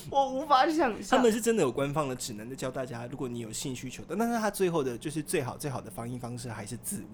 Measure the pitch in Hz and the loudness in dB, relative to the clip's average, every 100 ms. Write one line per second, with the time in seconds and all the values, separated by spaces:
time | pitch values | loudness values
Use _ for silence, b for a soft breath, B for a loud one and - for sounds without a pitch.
0 | B 277 262 262 302 262 311 311 262 202 | B 2 2 2 6 6 6 4 2 0
1 | 196 262 247 226 226 226 135 117 139 147 | 2 6 6 6 4 4 4 4 0 2
2 | 139 123 - 107 113 135 131 139 127 117 | 0 -2 -6 -8 -10 -6 -4 -4 -6 -6
3 | 123 135 131 120 113 110 143 120 127 - | -8 -6 -4 -4 -6 -6 -6 -6 -8 -10
4 | - 180 233 233 214 202 185 165 131 117 | -6 0 0 0 0 2 2 2 0 -2
5 | 156 156 147 165 123 - 147 123 92 - | -4 -6 -2 0 -2 -4 -6 -6 -8 -8
6 | 117 123 117 120 120 110 202 113 - 202 | -8 -6 -8 -8 -8 -8 -8 -10 -8 -8
7 | 95 | -10